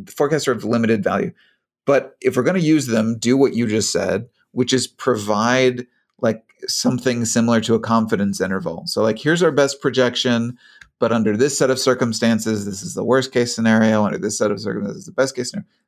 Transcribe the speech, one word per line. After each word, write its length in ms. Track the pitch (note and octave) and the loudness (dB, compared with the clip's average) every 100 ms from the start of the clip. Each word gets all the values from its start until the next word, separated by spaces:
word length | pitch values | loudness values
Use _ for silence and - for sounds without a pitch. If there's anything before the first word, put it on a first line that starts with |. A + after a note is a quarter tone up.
| F#2 - | -10 -4
forecasts 320 | C#3+ D#3 C3+ | 0 0 0
are 40 | |
of 140 | A2+ G#2+ | -2 -2
limited 380 | A#2 A2 A2 | 0 2 0
value. 280 | F#2 G2+ F#2+ - _ _ _ _ - | 0 -2 -4 -8 _ _ _ _ 0
But 300 | C#3 - - | 0 0 -4
if 140 | B2+ B2+ | -2 0
we're 80 | |
gonna 160 | B2+ F#3 | 0 2
use 280 | D#3 D#3 B2+ | 2 2 2
them, 300 | A2 A2 A2+ | 0 0 0
do 200 | A#2 C3+ | 2 4
what 160 | C3+ | 4
you 120 | A2+ A#2 | 2 -2
just 260 | G#2+ G2 | 0 0
said, 360 | F2 F#2 F#2+ A#2+ _ _ | -2 0 -2 -4 _ _
which 200 | B2 B2 | -4 0
is 140 | C3 B2+ | 0 -2
provide, 1000 | - C3 A#2 G#2 G#2 A#2 B2+ B2+ B2 B2+ _ _ _ | -4 -2 -2 0 0 2 2 2 0 -8 _ _ _
like, 240 | A#2 A2 _ _ - | -2 -2 _ _ -8
something 560 | - B3 B2+ C3 A#2+ A2 | -4 -2 0 0 -2 -2
similar 360 | A#2+ A#2 A2+ | 0 2 2
to 140 | A2 A2+ | 2 0
a 40 | |
confidence 640 | A2+ A2+ A2 G2+ G2+ F#2+ | 2 0 0 0 0 -2
interval. 420 | F#2 F#2+ E2+ E2+ - | -2 -4 -6 -8 -6
So, 140 | - | -2
like, 160 | A2 A2 | 0 0
here's 240 | D3 E3 | 0 2
our 80 | F3 | 2
best 300 | C#3+ C#3 - | 2 0 0
projection, 760 | C#3 B2 B2 B2 B2+ A#2 A#2 B2+ _ - - - | -2 2 0 0 0 0 -2 -8 _ -20 -20 -4
but 120 | A#2 | 0
under 260 | A#2 G#2+ G#2 | 2 2 2
this 200 | C#3+ - | 2 2
set 120 | C3+ | 0
of 100 | B2+ | 2
circumstances, 880 | C3+ B2 A#2+ G#2+ A#2 A2 A2+ G#2+ G2+ | 0 2 0 0 0 0 0 -4 -4
this 160 | F#2+ | -10
is 120 | - | -8
the 100 | - | -4
worst 280 | A2 C3 B2+ | 0 2 2
case 240 | B2 A#2+ - | 0 -2 0
scenario. 480 | A2+ A2 A2 A2 | 2 4 4 4
Under 140 | G#2 - | 0 -2
this 200 | G#2 - | -4 -2
set 140 | G#2+ | -2
of 80 | G2 | -2
circumstances, 460 | G#2 A2+ G2+ - - | -6 -6 -6 -10 -6
the 60 | |
best 240 | - C3 - | -2 -2 -4
case 160 | B2 | -8
scenario. 160 | - - _ | -10 -12 _